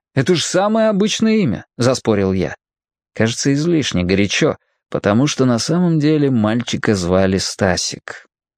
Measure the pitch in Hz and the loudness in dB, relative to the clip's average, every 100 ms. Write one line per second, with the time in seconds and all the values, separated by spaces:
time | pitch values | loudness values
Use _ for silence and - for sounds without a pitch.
0 | _ - 127 175 - 175 202 220 220 202 | _ -2 0 0 0 0 0 2 2 0
1 | 208 - 220 220 170 95 - - 120 127 | -2 0 0 2 0 -2 -8 -2 0 0
2 | - 104 95 95 78 - _ _ _ _ | 0 0 0 0 -2 -6 _ _ _ _
3 | _ - 113 117 143 139 160 165 127 92 | _ -2 -2 0 -2 0 0 0 0 -2
4 | 87 95 101 - 151 - _ _ _ - | 0 2 0 0 0 -2 _ _ _ -4
5 | 101 104 147 - 127 117 - 165 180 160 | 0 2 2 0 0 0 0 0 2 2
6 | 147 156 143 127 107 117 120 - - 101 | 2 2 0 2 0 0 -4 -4 0 0
7 | 87 92 95 95 - - 101 87 - - | 2 2 2 0 -2 -2 0 0 -4 -10
8 | - - - _ _ | -14 -18 -20 _ _